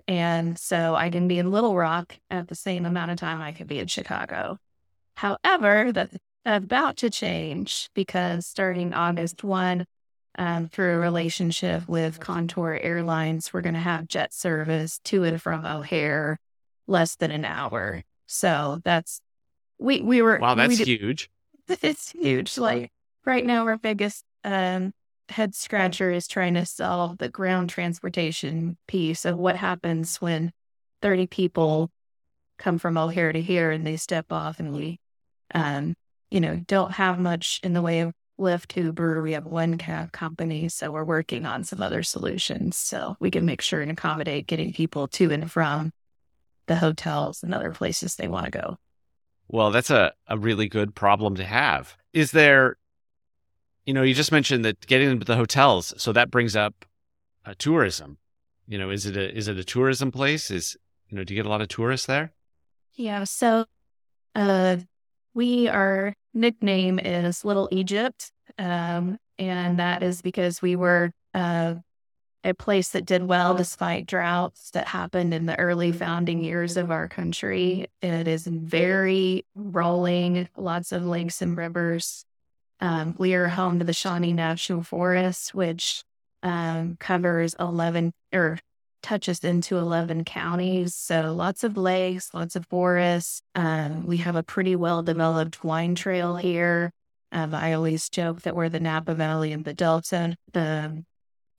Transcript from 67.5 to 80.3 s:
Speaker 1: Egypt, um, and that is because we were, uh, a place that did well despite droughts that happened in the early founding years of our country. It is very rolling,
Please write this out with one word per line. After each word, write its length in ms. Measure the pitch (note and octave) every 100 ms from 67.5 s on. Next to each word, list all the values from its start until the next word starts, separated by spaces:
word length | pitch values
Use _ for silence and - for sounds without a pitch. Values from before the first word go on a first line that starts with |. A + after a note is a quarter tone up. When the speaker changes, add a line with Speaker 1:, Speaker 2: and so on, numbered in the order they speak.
| G3 F#3+
Speaker 1:
Egypt, 600 | F#3 F#3+ G3+ B3 - - _ _ -
um, 600 | F3+ F3 E3+ F3 F3+ G#3+ _ -
and 400 | F#3+ F3+ F3+ F3
that 240 | F3 -
is 180 | F3+ F3+
because 380 | F#3 F#3 F3+ E3+
we 140 | F#3
were, 380 | F3+ F3+ F3 F3 - _
uh, 440 | F#3 F3 E3+ E3 E3+ - _ _ _ _ _
a 120 | F#3
place 360 | F#3 - G3 F3+
that 140 | F#3
did 200 | F3 F3+
well 300 | F3+ F3+ F3+
despite 520 | F#3 F3 - F3+ E3+ E3+
droughts 640 | F#3 F3 F3 F3+ - -
that 160 | - -
happened 480 | F3+ F3 F3+ F3
in 120 | D#3+ E3
the 120 | -
early 340 | F3 F3 F3
founding 500 | E3+ F3 E3+ E3+ E3
years 340 | E3 E3+ F3 F3
of 140 | F3
our 180 | D#3+ E3
country. 800 | - F3 - G3+ F#3+ F3+ F#3 - _
It 280 | F3+ E3 E3
is 180 | D#3+ E3+
very 1000 | D#3+ D#3+ E3+ F3+ F#3+ F#3+ F#3+ F#3 F#3 -
rolling, 960 | G3 G3+ F3 E3+ F3 F3+ F3 F3